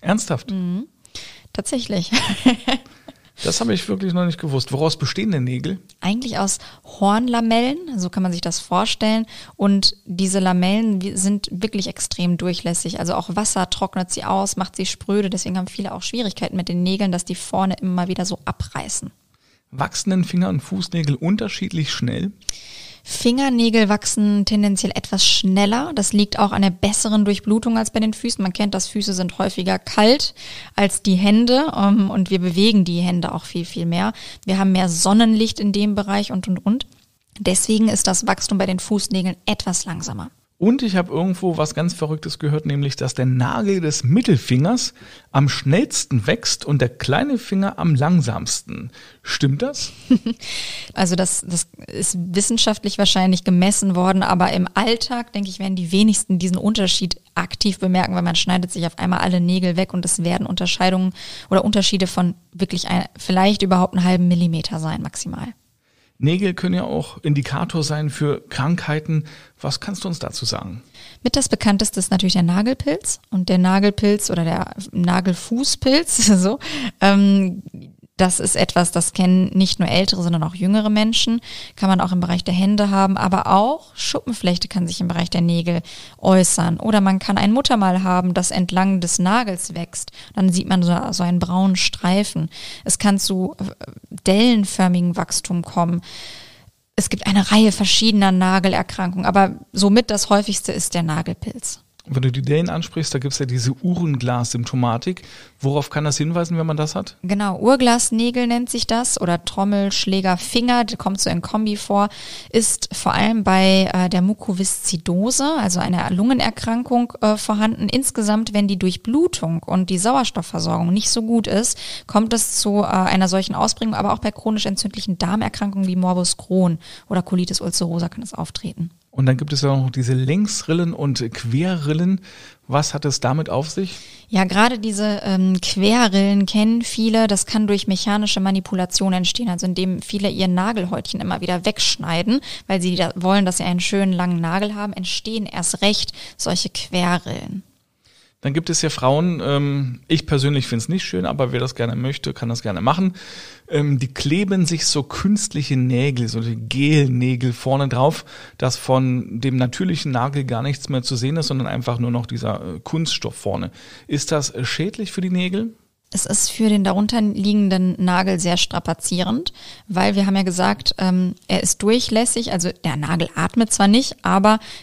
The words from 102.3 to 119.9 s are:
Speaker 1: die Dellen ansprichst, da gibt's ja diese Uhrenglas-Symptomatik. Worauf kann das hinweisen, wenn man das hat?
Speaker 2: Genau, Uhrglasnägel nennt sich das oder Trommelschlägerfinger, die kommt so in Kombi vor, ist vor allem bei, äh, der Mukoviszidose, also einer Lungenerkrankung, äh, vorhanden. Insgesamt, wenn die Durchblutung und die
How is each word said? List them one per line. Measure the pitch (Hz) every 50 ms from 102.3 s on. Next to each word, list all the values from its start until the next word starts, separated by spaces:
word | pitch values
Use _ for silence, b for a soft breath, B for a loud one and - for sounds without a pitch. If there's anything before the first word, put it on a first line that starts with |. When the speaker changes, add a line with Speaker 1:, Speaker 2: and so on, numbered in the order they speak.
| 120
Speaker 1:
die | 135
Dellen | 127 131 147 160 175
ansprichst, | 175 - 165 165 - - 165 151 - -
da | 135
gibt's | 127 139 - -
ja | 139
diese | 123 123 127 113 131 131 -
Uhrenglas-Symptomatik. | - 175 180 175 175 156 143 120 123 123 123 120 123 - - 120 117 - - 127 123 120 113 120 - 190 185 - B B B B B B B B
Worauf | - 135 143 151 139 -
kann | - 151 151
das | 151 139
hinweisen, | - 147 160 170 175 170 165 175
wenn | 165 160
man | 160 156
das | 151 151 151 -
hat? | - 196 - - - -
Speaker 2:
Genau, | 180 202 202 208 196 185
Uhrglasnägel | - 202 233 277 254 254 240 233 240 - - 226 220 233 240 240 247 247
nennt | 233 240 240 247 240
sich | - 233 -
das | - 226 233 247 - - -
oder | 185 175 175 170 -
Trommelschlägerfinger, | - - 196 196 202 202 202 196 196 - - - 196 190 190 190 190 180 175 - - - 240 240 247 247 240 233
die | 208 233
kommt | - - 190 196 190
so | - 190
in | 170 170
Kombi | - - - 214 220 214 208
vor, | 202 - - 202 202 202 208 B B B B B B B B
ist | - 226 226 - - - - - -
vor | - - - -
allem | - 202 214 226 220 196
bei, | 196 190 190 190 190 190 190 190 - -
äh, | 185 180 180
der | 180 180
Mukoviszidose, | 180 196 214 - - - 185 180 190 - - - - - 190 165 - 185 175 180 208 247 254 - 269 294 320
also | 294 208 190 175 175
einer | - - 180 170 - -
Lungenerkrankung, | 180 180 214 247 269 240 - 226 - - - 226 226 240 247 - 240 240 240 240 - -
äh, | - 214 214
vorhanden. | 214 - - 214 208 214 220 226 - 202
Insgesamt, | 196 - 262 269 - - 240 214 208 214 220 226 226 208
wenn | 208 208
die | 196 202
Durchblutung | 185 185 185 185 - - 226 240 302 339 359 - - - 160 165 165 -
und | - 185 185 185
die | 180